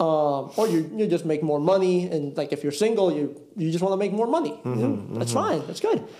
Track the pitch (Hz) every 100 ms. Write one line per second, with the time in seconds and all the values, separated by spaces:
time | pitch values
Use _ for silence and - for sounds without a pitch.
0 | 160 156 147 139 135 - 220 170 160 214
1 | 202 165 165 151 156 147 156 190 185 180
2 | 180 165 143 143 143 - 147 143 220 214
3 | 185 151 143 - - - 160 165 190 190
4 | 202 196 233 320 285 - 123 113 123 -
5 | 98 110 117 262 403 160 156 175 427 381
6 | - -